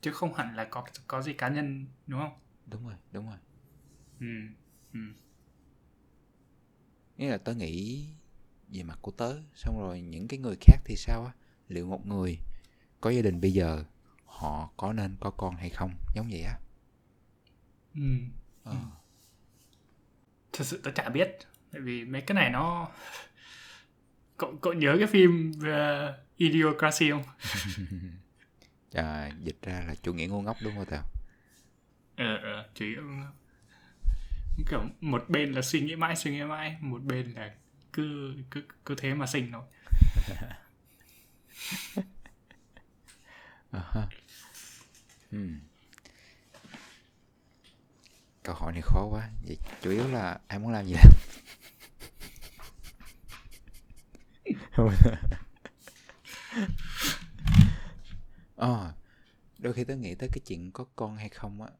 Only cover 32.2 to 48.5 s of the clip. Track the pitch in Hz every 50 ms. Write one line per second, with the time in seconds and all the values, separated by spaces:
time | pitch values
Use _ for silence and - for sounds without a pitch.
32.2 | 123 113 107 101 107 110 104 107 107 - - - 110 107 113 143 151 143 143 139
33.2 | 139 143 - - _ - - - - - - - - - - _ - - - -
34.2 | - - - - - - - - 151 - 156 123 107 127 - - - 156 131 117
35.2 | - - 170 147 147 143 131 131 127 131 - 156 135 151 160 165 165 165 165 165
36.2 | - 156 143 143 147 151 156 156 156 156 156 160 151 139 123 120 131 139 127 127
37.2 | 123 120 117 110 107 104 104 - - _ _ - - _ - - 151 151 147 143
38.2 | 139 135 131 139 131 131 - 143 147 - - _ _ - 143 139 - 135 135 147
39.2 | 139 123 - 143 123 120 120 117 127 - - - - - - - - - - -
40.2 | - - - - - - - - - - _ _ _ _ _ _ - - - -
41.2 | - - - _ _ _ - - - - - 185 - - - - 190 - - -
42.2 | - - - _ _ _ - _ _ _ _ - - _ _ _ _ - - _
43.2 | _ - - - - - - - _ _ - 95 87 - - 113 107 101 - -
44.2 | - - - - - - - - - - - - - - - - - _ - _
45.2 | - _ - 104 101 90 80 73 73 - _ _ _ _ - - _ - - -
46.2 | - - - _ _ _ - - - - - - - - - - _ _ _ _
47.2 | _ _ _ _ _ _ _ _ _ - _ _ _ _ _ _ - - - -
48.2 | _ _ _ _ _ -